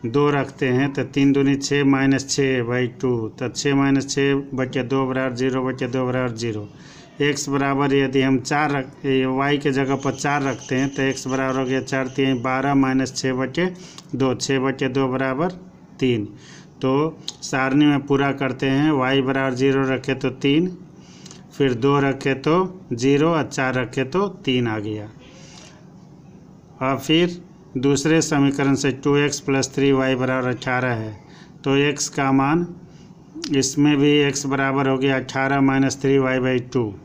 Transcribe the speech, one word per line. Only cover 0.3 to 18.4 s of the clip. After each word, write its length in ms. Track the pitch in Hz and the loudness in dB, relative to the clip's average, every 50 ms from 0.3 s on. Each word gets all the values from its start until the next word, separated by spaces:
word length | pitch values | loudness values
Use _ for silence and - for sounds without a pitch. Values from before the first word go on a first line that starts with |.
रखते 360 | 143 139 131 135 - - 143 | 2 0 -2 -4 -4 -4 -2
हैं 240 | 131 123 127 139 139 139 | 0 2 2 0 0 -2
तो 100 | 143 - | -4 -6
तीन 260 | - - 143 139 139 135 | -4 0 2 4 4 4
दूनी 220 | 139 139 139 139 | 4 4 2 2
छः 260 | 139 139 - 143 143 143 | 0 0 -2 0 2 4
माइनस 440 | 139 139 131 135 135 135 131 131 - | 4 4 4 4 2 2 0 0 -4
छः 320 | - - 139 131 131 127 120 | -2 0 0 0 0 -2 -2
बाई 240 | 117 123 123 123 120 | -2 -2 -2 -2 -4
टू, 380 | 127 - - 127 123 117 110 107 | -4 -4 -2 -2 -2 -2 -4 -8
तो 200 | - - 127 117 | -8 -8 -8 -8
छः 260 | - - - 143 139 | -6 -2 -2 0 2
माइनस 340 | 139 139 139 139 135 131 139 | 2 4 4 2 2 0 -2
छः 260 | - 147 139 139 139 139 139 139 - | -2 0 2 2 2 0 -2 -4 -4
बटे 300 | 127 131 127 131 135 123 | -4 -4 -2 -2 -4 -2
दो 220 | 120 135 135 135 | 0 0 0 0
बराबर 280 | 127 127 131 131 131 123 | 0 -2 -2 -2 -4 -2
ज़ीरो 280 | 120 131 131 127 131 127 | -2 -2 0 0 -2 -2
बटे 240 | 131 127 127 135 | -4 -4 -4 -6
दो 180 | 127 123 131 127 | -4 -2 -2 -2
बराबर 300 | 127 123 127 127 123 113 | 0 -2 -2 -2 -2 -4
ज़ीरो। 320 | 113 120 117 107 107 104 101 - - - - - - - - - - | -4 -6 -4 -4 -6 -8 -12 -16 -20 -20 -20 -20 -20 -20 -20 -4 -2
एक्स 260 | 143 143 139 139 - 143 | 0 0 0 -2 -4 -4
बराबर 440 | 139 135 139 139 139 135 143 139 135 | -2 0 0 0 0 0 0 2 2
यदि 260 | 139 139 131 131 139 | 2 2 2 2 0
हम 160 | 131 135 135 127 | 2 2 2 0
चार 320 | 127 - 147 147 151 143 | 0 -2 0 0 0 0
रख, 140 | 143 139 127 - - - - | -2 -4 -6 -8 -14 -8 -4
ये 200 | 139 131 131 131 | 0 0 2 0
वाई 300 | 131 131 131 139 143 147 | 0 0 0 0 0 0
के 140 | 139 139 147 | 0 0 0
जगह 240 | 131 135 135 131 139 | 0 0 0 0 -2
पर 160 | - - 135 123 | -2 -2 -4 -4
चार 300 | - - 147 143 147 135 | -2 -2 -2 0 0 0
रखते 320 | 135 120 - - - 135 | -2 -4 -6 -6 -4 -2
हैं 140 | 127 139 135 | -2 -2 -2
तो 120 | 135 - | -2 -2
एक्स 260 | 135 135 127 - - | -2 -2 -2 -4 -6
बराबर 320 | 131 131 131 135 131 131 135 | -6 -4 -2 -2 -2 -2 -2
हो 60 | 135 | -2
गया 160 | 127 131 135 | -2 -2 -4
चार 260 | 127 131 147 135 131 127 | -4 -4 -4 -4 -4 -4
तीन 320 | 127 139 135 135 135 120 | -2 0 0 0 0 0
बारह 340 | 117 131 127 131 135 143 143 | -2 -2 -2 0 0 2 2
माइनस 400 | 139 135 131 131 131 131 127 - | 4 2 4 2 0 -2 -2 -4
छः 180 | - - 135 131 | -4 -4 -2 -2
बटे 300 | 127 131 127 131 170 175 185 180 - - - - - - - - | -2 -4 -4 -2 -2 -2 -2 -4 -8 -18 -20 -20 -20 -12 -10 -4
दो, 180 | 123 135 131 123 | 0 0 0 0
छः 240 | 127 - - 135 135 | -2 -2 -2 0 0
बटे 280 | 127 135 127 127 139 131 | 0 0 -2 -2 -4 -2
दो 180 | 120 139 135 131 | 0 0 0 0
बराबर 420 | 127 127 135 131 131 135 170 180 175 - - - - - - - - - | 0 -2 -2 -2 -2 -2 -4 -4 -4 -8 -18 -20 -20 -20 -20 -20 -6 -2
तीन। 280 | 135 127 120 110 101 101 - - - - - - - - - - | 0 0 0 0 -2 -6 -12 -18 -20 -20 -20 -20 -20 -20 -12 -4
तो 360 | - 131 131 139 156 160 160 - - - - - - | -2 0 0 0 0 -2 -6 -10 -16 -16 -14 -14 -10
सारणी 420 | - - 131 131 135 131 147 151 | -4 -2 0 0 2 4 4 4
में 140 | 147 143 135 | 4 4 2
पूरा 300 | 139 - 139 135 139 139 135 | 0 0 2 2 2 0 0
करते 320 | 139 | -2